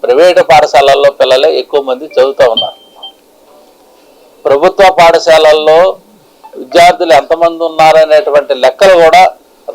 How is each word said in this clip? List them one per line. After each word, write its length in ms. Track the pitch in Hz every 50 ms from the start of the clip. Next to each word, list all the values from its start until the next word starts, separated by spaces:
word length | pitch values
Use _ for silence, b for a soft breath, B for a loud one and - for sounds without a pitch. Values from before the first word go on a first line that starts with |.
| -
ప్రైవేటు 380 | 117 123 135 170 180 175 180
పాఠశాలల్లో 720 | 170 - 165 151 151 147 - 151 139 139 139 139 143 143
పిల్లలే 480 | 139 _ 135 127 127 131 143 160 156 131
ఎక్కువ 220 | 127 _ - 147
మంది 240 | 139 135 127 127 147
చదువుతూ 460 | 156 - 131 127 135 139 - 139 123
ఉన్నారు. 280 | 113 - - - - _ _ _ _ _ - - _ _ _ _ _ _ _ _ _ _ _ _ _ _ _ _ _ _ _ _ _ _ _ _ _ _ _
ప్రభుత్వ 460 | 147 139 143 156 185 190 - 196 185 185 -
పాఠశాలల్లో 1000 | 170 170 165 160 156 165 160 160 156 156 151 156 156 151 156 160 180 190 - - _ _ _ _ _ _ _ _ _ - -
విద్యార్థులు 580 | - - - - 175 170 175 180 - 180 170 160
ఎంతమంది 500 | 143 139 - 170 165 170 170 165 165 165
ఉన్నారనేటువంటి 880 | 165 160 156 156 160 156 160 156 156 151 151 151 156 139 147 139 131 143
లెక్కలు 500 | 131 123 131 131 - 208 196 190 175 170
కూడా 280 | 160 160 175 - - - _ _ _ _ _ _ - -